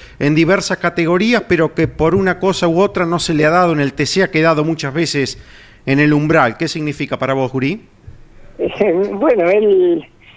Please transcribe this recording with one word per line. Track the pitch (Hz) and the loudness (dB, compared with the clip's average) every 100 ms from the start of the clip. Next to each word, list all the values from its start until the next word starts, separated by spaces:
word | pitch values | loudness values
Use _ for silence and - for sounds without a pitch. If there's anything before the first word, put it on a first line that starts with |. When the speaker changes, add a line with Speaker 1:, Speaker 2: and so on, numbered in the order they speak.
| - - | -16 -4
Speaker 1:
en | 143 | 0
diversas | 156 160 247 - 180 | 2 2 2 -2 -4
categorías, | 175 175 165 180 220 233 - | -4 -2 0 0 2 0 0
pero | 165 156 | 0 0
que | - 160 | 0 -2
por | - 160 | 0 0
una | 196 185 175 | 2 0 0
cosa | 190 175 175 | -2 0 0
u | 165 | 2
otra | 202 190 | 0 0
no | 170 170 | -2 -2
se | - | -2
le | 151 | 0
ha | 151 | 2
dado | 175 175 | 2 2
en | 156 | 0
el | 139 | -2
T | - 139 | -2 -2
C, | 190 | 0
ha | 185 | 0
quedado | 156 160 151 | 2 2 2
muchas | 156 160 139 | 0 -2 -4
veces | 147 160 147 127 - - - - - | -4 -2 -2 -4 -8 -20 -20 -20 -10
en | - 139 | -2 2
el | 151 | 4
umbral? | 147 151 156 123 107 | 2 2 2 2 0
¿Qué | 156 | -6
significa | 160 151 147 139 135 | -6 -8 -6 -6 -4
para | 131 | -2
vos, | 135 127 | -2 -2
Gurí? | 131 135 214 - _ - - - - - - | -2 -4 -6 -12 _ -20 -20 -20 -20 -16 -8
Speaker 2:
Eh, | - - 208 170 202 | -6 -2 0 0 -2
bueno, | 196 294 220 170 | -2 0 2 2
él | 208 214 190 180 170 - _ - | 2 2 2 2 0 -6 _ -20